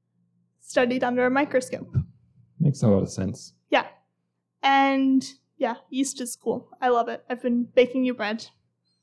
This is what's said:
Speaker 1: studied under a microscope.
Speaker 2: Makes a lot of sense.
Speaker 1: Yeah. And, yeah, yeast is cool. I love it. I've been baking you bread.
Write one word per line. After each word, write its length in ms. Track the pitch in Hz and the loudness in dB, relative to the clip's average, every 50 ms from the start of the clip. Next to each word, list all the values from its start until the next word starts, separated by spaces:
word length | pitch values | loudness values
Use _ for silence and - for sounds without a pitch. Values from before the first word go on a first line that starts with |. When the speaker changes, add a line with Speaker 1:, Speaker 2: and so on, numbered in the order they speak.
| _ _ _ _ _ _ _ _ _ _ _ _ | _ _ _ _ _ _ _ _ _ _ _ _
Speaker 1:
studied 440 | _ - - 233 254 240 254 262 262 | _ -4 0 0 2 2 0 0 -2
under 220 | 247 247 247 247 | -2 0 0 0
a 40 | 254 | 2
microscope. 640 | 254 277 294 294 - 254 254 - - - - - - - - - - _ _ _ _ _ _ _ _ - | 2 0 0 0 0 -2 -2 -4 -6 -10 -10 -6 -4 -4 -4 -4 -8 _ _ _ _ _ _ _ _ -2
Speaker 2:
Makes 220 | - 147 131 - - | 0 0 0 2 2
a 60 | 113 | 4
lot 140 | 101 98 92 | 4 4 2
of 80 | - | -2
sense. 440 | - - 92 92 - - - - _ _ _ _ | -4 -6 -6 -6 -6 -8 -14 -20 _ _ _ _
Speaker 1:
Yeah. 160 | - 269 - - - _ _ _ _ _ _ _ _ _ _ _ _ _ - | 0 0 0 -2 -8 _ _ _ _ _ _ _ _ _ _ _ _ _ 0
And, 640 | 277 277 269 269 269 269 269 269 269 262 262 262 - - _ _ _ _ - | 2 4 4 4 4 2 2 2 2 2 2 0 -2 -8 _ _ _ _ -4
yeah, 160 | 277 226 233 - - _ | -4 -4 -4 -6 -12 _
yeast 300 | 247 262 269 269 - - | -4 -4 -4 -4 -4 -8
is 160 | 254 233 - | -10 -10 -10
cool. 320 | - - 233 214 254 - - - - | -8 -6 -6 -6 -6 -8 -14 -8 -4
I 80 | 262 254 | 0 0
love 200 | 247 233 233 233 | 2 2 0 -2
it. 160 | 233 - - - | -6 -12 -10 -10
I've 140 | 254 247 - | -8 -6 -2
been 220 | 247 240 240 240 - - | -2 0 0 -2 2 4
baking 300 | 254 247 247 254 262 254 | 4 4 4 2 -2 -2
you 100 | 254 247 | -2 -2
bread. 320 | 247 214 208 220 226 - - _ _ _ _ _ _ _ _ _ _ | -2 -4 -4 -4 -6 -8 -14 _ _ _ _ _ _ _ _ _ _